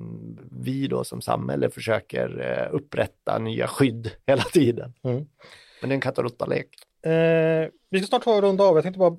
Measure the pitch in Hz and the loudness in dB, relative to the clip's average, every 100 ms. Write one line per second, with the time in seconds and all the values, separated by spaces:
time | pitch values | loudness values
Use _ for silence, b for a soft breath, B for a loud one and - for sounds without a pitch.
0 | 55 110 113 113 - 127 123 135 139 62 | -14 -14 -14 -18 -18 -10 -6 -4 -2 -2
1 | - - 120 120 127 71 62 64 85 110 | -4 -8 -4 -2 -2 -2 -2 -2 -2 -2
2 | - 62 64 - 62 62 60 76 - - | -2 -6 -6 -6 -6 -4 -2 -4 -4 -4
3 | 107 - - 113 113 - 120 - 139 113 | -4 -4 -4 -4 -4 -4 -4 2 0 0
4 | 113 - - 135 - 180 131 117 123 - | -8 -8 0 0 2 4 4 2 -6 -8
5 | 127 123 151 _ B B B B 123 135 | -4 -4 -6 _ B B B B -4 -2
6 | 127 131 - - - 135 - _ - _ | -2 -2 -4 -4 -4 -4 -6 _ -20 _
7 | 160 160 165 165 160 160 160 - _ 190 | -2 2 4 4 2 0 -2 -8 _ -4
8 | 196 247 240 208 196 190 196 160 160 185 | 0 0 2 4 4 4 6 6 2 2
9 | 180 | 2